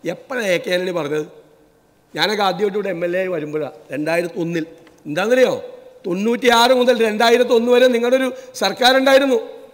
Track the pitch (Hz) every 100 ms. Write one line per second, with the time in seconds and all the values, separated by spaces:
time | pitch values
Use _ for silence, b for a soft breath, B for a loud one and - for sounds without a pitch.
0 | 165 180 - 254 208 170 - 180 185 175
1 | 143 151 151 - _ _ _ _ _ _
2 | _ - 175 208 196 175 208 202 196 170
3 | 175 180 185 170 147 151 139 - - 139
4 | 151 170 170 190 165 170 156 - - _
5 | 151 151 208 254 240 123 - - - -
6 | 196 180 214 233 240 233 240 254 247 240
7 | 226 208 233 240 240 233 240 247 254 233
8 | 240 262 262 - B - 196 - 254 269
9 | 269 269 277 233 - - -